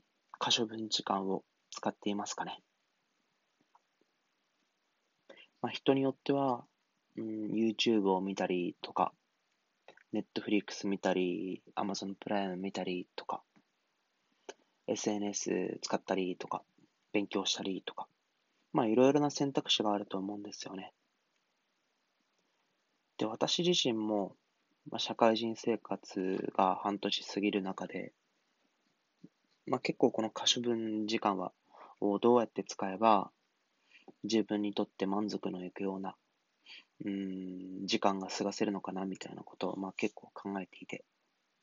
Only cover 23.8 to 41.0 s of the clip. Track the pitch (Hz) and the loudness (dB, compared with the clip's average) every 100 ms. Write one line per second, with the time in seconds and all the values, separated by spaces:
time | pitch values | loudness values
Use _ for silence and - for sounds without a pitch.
23.8 | 131 113 107 107 92 - _ _ _ _ | 4 2 2 2 0 -4 _ _ _ _
24.8 | - 110 - 110 117 110 117 110 - 110 | -10 -6 -4 4 4 4 0 -2 -2 -2
25.8 | - 95 - - 92 95 - - 95 92 | -2 -8 -6 -4 -2 -2 -2 2 2 2
26.8 | 104 101 101 - - 101 101 101 95 - | -2 -2 -2 -2 -4 -2 0 0 -2 -6
27.8 | 92 92 98 - _ _ _ _ _ _ | -6 -8 -10 -12 _ _ _ _ _ _
28.8 | _ _ _ _ - _ _ _ - 127 | _ _ _ _ -20 _ _ _ -4 -2
29.8 | - - 123 - 110 - - 123 120 113 | -2 4 4 4 -2 0 2 2 2 0
30.8 | 110 107 107 113 107 92 92 - _ - | 0 -2 0 2 2 0 -2 -8 _ -20
31.8 | - - 101 101 120 120 110 - - - | -20 -4 0 4 6 6 6 -2 -6 -6
32.8 | 98 92 113 104 - - _ _ _ _ | -6 4 6 6 4 -8 _ _ _ _
33.8 | _ - - - 104 110 98 104 104 101 | _ -20 -20 -10 0 2 2 0 0 -2
34.8 | 104 - 95 101 104 95 95 92 90 - | -4 -2 -2 0 -2 -2 -4 -6 -8 -6
35.8 | 98 95 95 - _ _ _ _ - - | -4 -4 -6 -10 _ _ _ _ -20 -20
36.8 | - - 104 98 95 92 92 92 92 92 | -20 -10 -6 -4 -4 -6 -8 -10 -10 -8
37.8 | 95 113 101 98 92 - 101 - 104 95 | -4 0 2 0 -2 -2 -2 0 0 -2
38.8 | - 92 95 90 - - - - 92 95 | -4 -4 -4 -6 -10 -14 -14 -6 -4 -4
39.8 | 95 - 110 - - - 101 98 90 - | -6 -4 -4 -6 -20 -12 -8 -6 -8 -14
40.8 | - - | -14 -14